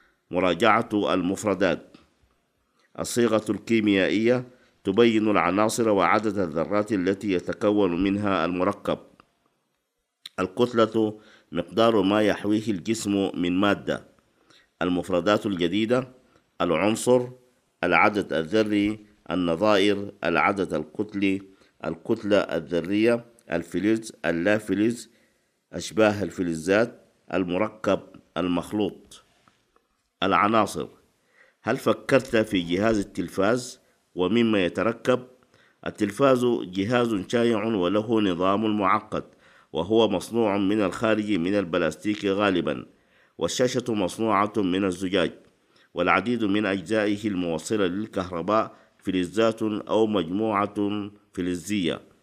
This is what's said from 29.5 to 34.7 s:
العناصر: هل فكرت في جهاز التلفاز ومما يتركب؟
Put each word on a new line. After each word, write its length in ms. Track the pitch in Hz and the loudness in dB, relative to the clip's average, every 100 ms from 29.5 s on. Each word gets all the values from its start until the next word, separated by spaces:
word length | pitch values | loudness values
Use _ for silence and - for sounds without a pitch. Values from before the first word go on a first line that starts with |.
| _ _ _ _ _ _ - | _ _ _ _ _ _ -6
العناصر: 640 | 92 87 104 113 101 85 62 - _ _ _ _ _ _ | 0 2 4 2 0 -4 -10 -12 _ _ _ _ _ _
هل 160 | 107 127 | -6 -4
فكرت 580 | 135 104 - 135 123 113 | -2 -2 2 0 2 -2
في 260 | 107 98 | 0 -2
جهاز 380 | 85 87 113 110 | 0 0 0 0
التلفاز 800 | 95 - 87 - 98 123 123 - _ _ _ 82 | -4 -6 -8 -2 0 0 -4 -16 _ _ _ -4
ومما 500 | 90 113 117 104 | 0 2 2 2
يتركب؟ 640 | 87 | 0